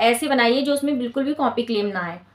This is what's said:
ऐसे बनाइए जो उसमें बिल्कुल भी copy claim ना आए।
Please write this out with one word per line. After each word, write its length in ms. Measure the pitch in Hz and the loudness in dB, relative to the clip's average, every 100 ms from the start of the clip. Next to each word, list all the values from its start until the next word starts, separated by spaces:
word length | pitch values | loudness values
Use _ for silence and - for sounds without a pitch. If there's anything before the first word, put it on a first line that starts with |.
ऐसे 280 | 233 240 302 | 2 2 2
बनाइए 340 | 262 233 262 | 2 4 2
जो 120 | 277 | 2
उसमें 240 | 285 285 269 | 0 0 -2
बिल्कुल 260 | 240 269 | -2 -2
भी 100 | 269 | -2
copy 280 | 302 254 240 | 0 -2 -2
claim 240 | 233 214 202 | -2 -2 -2
ना 140 | 190 | -4
आए। 180 | 170 175 - | -6 -8 -14